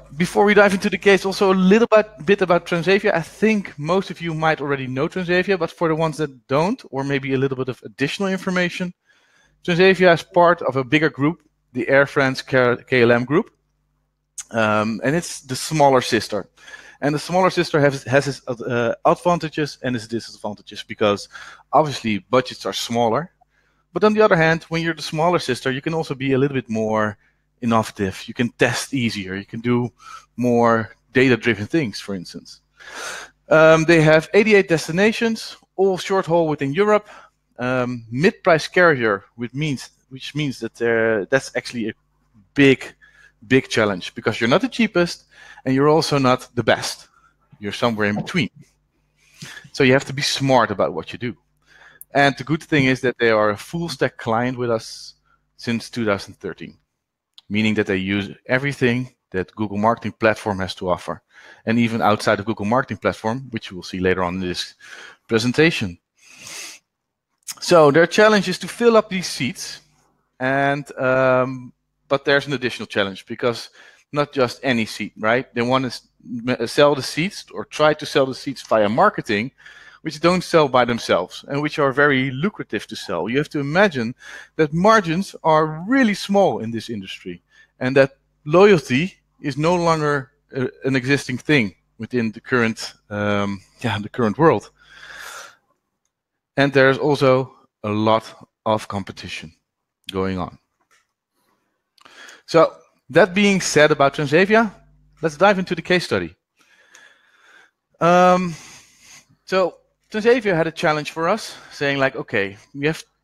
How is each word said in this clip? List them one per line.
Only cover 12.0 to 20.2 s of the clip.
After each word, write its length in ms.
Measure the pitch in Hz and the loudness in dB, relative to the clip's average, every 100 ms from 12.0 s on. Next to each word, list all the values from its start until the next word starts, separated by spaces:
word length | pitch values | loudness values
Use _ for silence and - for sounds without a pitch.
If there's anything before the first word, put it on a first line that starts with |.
| 139 | 2
France 340 | 147 135 131 | 0 -2 -2
K-, 380 | - 131 123 123 - | -2 0 2 0 0
K 160 | 131 | 2
L 100 | 117 | 4
M 140 | 120 123 | 2 2
group, 240 | 160 - _ _ _ _ _ _ _ _ - - | -2 -2 _ _ _ _ _ _ _ _ -20 -8
um, 500 | 113 107 107 107 110 | -2 0 0 -2 -2
and 100 | 131 | -2
it's 280 | 165 - - | -2 -6 -14
the 140 | 131 131 | -10 -10
smaller 440 | - 156 139 127 | -4 2 4 4
sister. 480 | - 110 - 104 - _ - - - - | 2 -2 -2 -8 -10 _ -20 -20 -20 -6
And 120 | 143 | -4
the 40 | 147 | -4
smaller 320 | - 180 185 | -2 0 2
sister 280 | 175 160 156 | 0 0 2
has, 240 | 143 131 | 2 0
has 220 | 120 139 139 | 0 0 0
its, 220 | 131 - | -8 -10
uh, 460 | 113 117 120 117 - | -8 -4 -2 -2 0
advantages 720 | 147 170 175 170 156 - 147 - | 0 0 0 -2 -4 -6 -6 -6
and 120 | 131 | -6
its 140 | 123 107 | -6 -6
disadvantages, 720 | 113 | -8